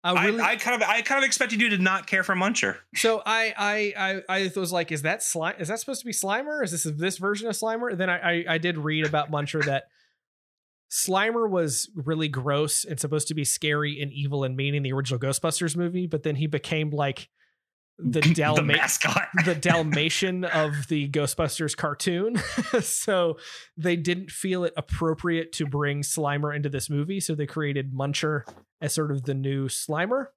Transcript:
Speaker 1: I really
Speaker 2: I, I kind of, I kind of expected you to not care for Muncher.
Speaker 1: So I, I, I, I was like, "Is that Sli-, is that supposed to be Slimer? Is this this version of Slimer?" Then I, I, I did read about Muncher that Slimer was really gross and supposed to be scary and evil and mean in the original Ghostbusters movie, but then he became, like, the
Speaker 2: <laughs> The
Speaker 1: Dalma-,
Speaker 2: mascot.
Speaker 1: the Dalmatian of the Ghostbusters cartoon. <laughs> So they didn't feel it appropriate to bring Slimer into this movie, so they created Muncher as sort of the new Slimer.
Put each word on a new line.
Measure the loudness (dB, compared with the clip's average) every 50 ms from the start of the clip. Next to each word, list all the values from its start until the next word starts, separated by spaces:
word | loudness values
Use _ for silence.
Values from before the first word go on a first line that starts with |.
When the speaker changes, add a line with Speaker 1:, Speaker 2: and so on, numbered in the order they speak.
| 0
Speaker 1:
I | 2 2 4 4
really | 4 2 2
Speaker 2:
I, | 2 2 2
I |
kind | 2 0 0 2 2 2
of, | 2
I | 2 2 2
kind | 2 2 2 2
of | 2
expected | 2 0 0 0 2 2
you | 2 2
to | 4 4
not | 4 4 2 2 0
care | 0 0 0 2
for | 2 2
Muncher. | 2 2 2 2 2 0 0 -2 -4 -12 _ -4
Speaker 1:
So | 2 4 4 4 2 2
I, | 0 0 2 2 0 0
I, | 0 0 0 2 2 0 -2 -2 -2 -2 -2 -2 -4 -2 -2
I, | 0 0 0
I | 0 0
was | -2 -2 0 0
like, | 0 0 0
"Is | -2 -2 0
that | -2 -2 0
Sli-, | -2 -4 -2 -2 -2 -2 -2 -4
is | -6 -4
that | -4 -6
supposed | -4 -6 -8 -8
to | -6
be | -6 -4
Slimer? | -2 0 0 0 0 -2 -4 -4 -2 -2
Is | -2
this | -2 -4 -4
this | -4 -2 -2 -2 -2 -2 -2
version | -2 -2 -2 -2 -2 -4
of | -4
Slimer?" | -2 -2 -2 -2 -2 -2 -4 -2
Then | 0 0 0
I, | 0 0 0 0 0 0
I, | 0 0 -2
I | 0
did | 0 0 -2 0
read | -2 -2 0 0 0
about | 2 2 0 0 0
Muncher | -2 -4 -4 -2 -2 0 0
that | 2 0 -2 -2 _ _ _ _ _ _ _ _ _ _ _ _ _ _ _ _ _ _ _ _ _
Slimer | -4 -2 0 2 2 2 2 2 2 2 2 2
was | 2 2 2 2 0 -2 -4 -6 -6
really | -6 -2 -2 0 0 0 0
gross | 0 -2 0 2 2 2 2 2 0 -2 -2
and | -4 -4 -4
supposed | -2 0 0 0 0 -2
to | -2
be | -2 0
scary | -2 -2 0 0 0 0 2 0 -2 -2 -4
and | -6 -6
evil | -4 -4 -4 -2 0 0 0
and | -2 -2
mean | 0 0 0 0
in | 0 0
the | 0 -2
original | -2 -2 -2 -2 -2
Ghostbusters | 0 0 -2 0 0 -2 0 0 -2 -2 0
movie, | 0 -2 0 0 -2 -2
but | -2 -2 -2 -2
then | 0 0
he | 0 0
became, | 0 -2 -4 -2 -2 -2 -2 -2 -2
like, | -2 0 -2 -2 -2 -6 -10 _ _ _ _ _ _ _ _ _ _ _ _ _ _ -4
the | -2 0 2 4
Speaker 2:
<laughs> | 4
The | 4 6
Speaker 1:
Dalma-, | 6 4 4 4 4 4
Speaker 2:
mascot. | 4 4 4 4 2 0 0 2 2 2 2 0 2 0 2 2
Speaker 1:
the | 2 2
Dalmatian | 2 4 4 4 6 4 4 2 2 2 2 2 0 0 0 0 0 -2
of | 0 2 2 2 2 0 -4 -2 0
the | 0 0 0 0
Ghostbusters | 0 0 0 0 0 0 0 0 0 -2 -2 -2 -2
cartoon. | -2 -2 -2 -2 0 0 0 2 2 0 2 0 0 -2
<laughs> | -2 -2 -2 -2 0 0 0
So | 0 0 -2 -2 0 2 2 4 4 2 0 -2 -8 -16 -16 -18 -18 -18 _
they | -2 0 2 2
didn't | 2 2 0 0 -2 -4 -10
feel | -10 -6 -2 -2 0 0 0
it | -2 -2 -4
appropriate | -4 -4 -2 0 0 0 0 0 0 0 0 0 -2 -4 -4
to | -4 -4
bring | -2 0 0 0 0 0 -2 -2
Slimer | -2 -2 0 0 0 0 0 0 -2 -2
into | -2 -2 -2
this | -2 -4 -4 -2
movie, | -2 -2 0 0 -2 -4
so | -2 -2 -2
they | -2 -2
created | -4 -2 -2 -2 0 0 -2 -4 -4 -4
Muncher | -4 -2 -2 0 0 0 0 0 -2 -4 -8 -18 -20 -20 _ _ _
as | -6 -4 -2
sort | -2 -2 0
of | -2 -2 -2
the | -2 -4
new | -2 -2 -2 -2 -2 -2 -2
Slimer. | -4 -6 -4 -4 -2 -2 0 0 0 -2 -2 -4 _